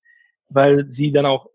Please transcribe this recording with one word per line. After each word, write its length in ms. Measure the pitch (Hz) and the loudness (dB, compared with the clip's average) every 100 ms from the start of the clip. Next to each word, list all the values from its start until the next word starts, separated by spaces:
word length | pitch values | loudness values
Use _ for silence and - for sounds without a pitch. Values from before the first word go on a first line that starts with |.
| _ _ _ _ _ | _ _ _ _ _
weil 400 | 131 143 143 139 | 0 2 2 -2
sie 220 | 127 151 | -6 -2
dann 160 | 143 139 | 0 0
auch 220 | 135 - | -4 -8